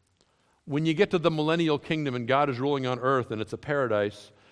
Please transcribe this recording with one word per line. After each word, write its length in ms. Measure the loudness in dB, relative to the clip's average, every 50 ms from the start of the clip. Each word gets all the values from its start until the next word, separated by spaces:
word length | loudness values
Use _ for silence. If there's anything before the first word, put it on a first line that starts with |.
| _ _ _ _ _ _ _ _ _ _ _ _ _
when 220 | -6 -4 -2 0
you 80 | 0 2
get 160 | 2 2 2
to 80 | 2 2
the 120 | 2 0
millennial 480 | 0 2 0 0 2 2 2 2 0 0
kingdom 360 | -2 -2 -4 -2 -2 -2 -4
and 120 | -4 0
God 220 | 2 2 2 2 2
is 100 | 0 -2
ruling 280 | -2 0 0 0 -2
on 120 | -2 -2 0
earth 300 | 0 2 2 2 0 -2
and 120 | -4 -6 -6
it's 100 | -6 -8
a 60 | -8
paradise, 720 | -6 -2 -2 0 0 2 2 2 2 0 -2 -6 -14 -20 -20 _ _ _